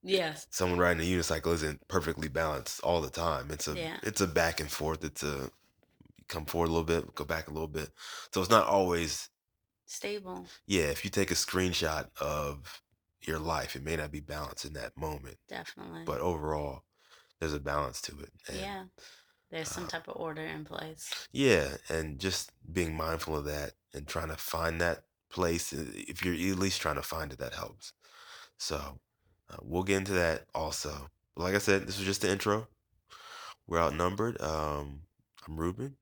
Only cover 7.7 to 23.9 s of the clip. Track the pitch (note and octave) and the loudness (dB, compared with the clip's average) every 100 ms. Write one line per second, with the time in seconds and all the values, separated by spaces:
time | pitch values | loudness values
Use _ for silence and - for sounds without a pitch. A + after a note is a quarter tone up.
7.7 | D2+ D2 - - - - - F#2 A2+ - | -6 -8 -12 -14 -12 -4 0 8 8 8
8.7 | G2 F2+ E2+ E2 - - _ _ _ _ | 6 6 4 0 -4 -8 _ _ _ _
9.7 | _ _ - G3+ G#3 F#3 F3+ - - - | _ _ -8 -6 -6 -8 -12 -12 -20 0
10.7 | G2 D2+ C#2+ G2 G2+ F#2+ F2 - F#2 F#2 | 2 4 0 -2 0 2 2 2 2 2
11.7 | E2 D#2+ D#2 - - D2 D2+ D2 C#2+ C2+ | 2 2 0 -4 -4 -2 0 -2 -4 -12
12.7 | - _ _ _ _ - D#2+ D#2 D#2+ C2 | -18 _ _ _ _ -4 -2 0 -2 -2
13.7 | C2 D2 D#2+ D2+ D2 D2+ D2+ D2 - D2 | -6 -2 -2 -2 -6 -8 -8 -6 -8 -10
14.7 | D2 A#1 - - D2 C2 - _ - - | -8 -10 -6 -6 -6 -10 -18 _ -12 -12
15.7 | - - E2 D#2 C2+ E2+ E2 D2+ D2+ D2 | -14 -14 -10 -6 0 0 0 0 0 -2
16.7 | C2+ _ _ _ - _ _ D#2+ D2 C#2 | -6 _ _ _ -20 _ _ -2 -2 0
17.7 | D2 C#2 - - C#2+ C#2+ - - - F#3+ | 0 0 -4 -10 -10 -16 -16 -10 -6 -6
18.7 | G3 F#3 - - - _ _ _ E3 D#3 | -8 -12 -18 -20 -20 _ _ _ -8 -6
19.7 | - F3 E3+ - - E3 D#3 D#3+ D#3 D3+ | -6 -6 -8 -6 -6 -6 -4 -6 -8 -8
20.7 | D#3+ D#3 D#3+ - - - B2+ C3+ F#2 C#2 | -8 -8 -10 -8 -8 -6 4 8 8 6
21.7 | C#2 - D#2+ D#2 C#2+ F#2 F2+ - _ - | -2 -2 -2 0 -2 0 0 -4 _ -4
22.7 | E2+ E2+ D#2+ D#2+ D#2+ - D2+ D2 D2 C#2+ | 0 0 0 -2 -2 0 -2 -2 -4 -6
23.7 | - _ | -10 _